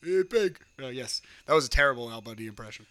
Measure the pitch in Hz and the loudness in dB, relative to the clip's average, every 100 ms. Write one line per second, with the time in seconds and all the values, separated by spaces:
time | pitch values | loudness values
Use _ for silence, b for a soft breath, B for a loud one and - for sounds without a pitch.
0 | 165 185 185 233 196 151 _ - 135 127 | 0 0 2 2 0 -2 _ -14 -12 -10
1 | 127 - B B - 156 127 - 143 123 | -8 -8 B B 4 4 4 4 4 2
2 | 120 113 110 110 110 104 110 - 107 | -6 -10 -12 -12 -12 -12 -14 -16 -20